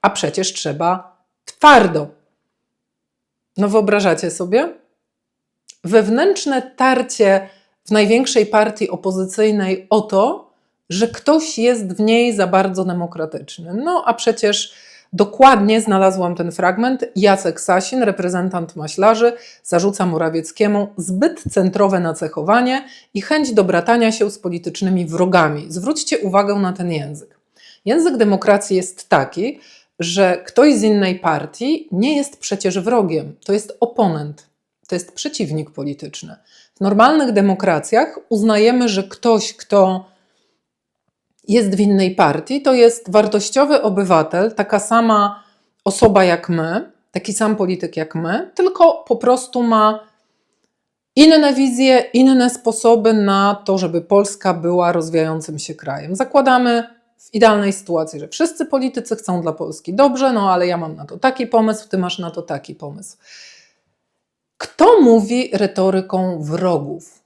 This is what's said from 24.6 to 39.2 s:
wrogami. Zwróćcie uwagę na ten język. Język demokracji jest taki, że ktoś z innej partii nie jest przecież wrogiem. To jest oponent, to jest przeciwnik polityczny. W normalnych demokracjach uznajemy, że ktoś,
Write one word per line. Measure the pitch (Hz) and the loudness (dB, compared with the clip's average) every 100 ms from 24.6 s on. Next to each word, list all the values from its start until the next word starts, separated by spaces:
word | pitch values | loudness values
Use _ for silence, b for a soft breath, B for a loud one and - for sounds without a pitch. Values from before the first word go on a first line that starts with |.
| 175 - 190 185 165 | -10 -6 -2 -2 -4
wrogami. | 165 185 180 156 147 156 | -2 2 2 2 -2 -10
Zwróćcie | 165 208 311 - 254 | -8 -6 -6 -4 -4
uwagę | 196 196 202 | 0 0 0
na | 202 185 | -2 -4
ten | 185 175 | -4 -6
język. | 156 143 147 - _ _ b b b | -6 -8 -14 -20 _ _ b b b
Język | 196 302 330 254 | -2 0 2 2
demokracji | 208 190 233 202 - 190 | 2 2 2 2 2 -4
jest | 185 - - | -4 -14 0
taki, | 165 135 - 226 285 b b b - | 0 0 -6 -8 -8 b b b -10
że | 170 180 190 175 - | -6 0 0 0 -2
ktoś | - 294 | 4 4
z | 240 | 4
innej | 214 208 190 180 | 2 2 0 0
partii | 170 147 151 - 254 320 - | -2 -2 -6 -8 -4 -4 -4
nie | 185 254 294 | -2 0 -2
jest | 277 - | -4 -10
przecież | - 196 190 185 | -8 -4 -4 -2
wrogiem. | 185 240 190 156 147 - | -2 0 0 -4 -8 -14
To | - | -4
jest | 202 - - | -4 -4 -6
oponent, | - - 202 156 147 147 _ _ _ _ _ | -4 0 -2 -2 -8 -14 _ _ _ _ _
to | |
jest | 180 180 | -8 -8
przeciwnik | - 294 - 156 156 151 | -10 -10 -6 -6 -6 -8
polityczny. | - 143 143 156 - 156 - b b b | -10 -10 -10 -16 -18 -20 -20 b b b
W | _ | _
normalnych | 196 202 247 311 262 | 0 4 4 4 2
demokracjach | 208 202 190 190 156 - 226 311 - _ | 2 2 0 0 -2 0 0 0 -6 _
uznajemy, | 220 220 214 220 247 240 | 0 2 4 4 2 0
że | 196 | -2
ktoś, | 196 - | -6 -4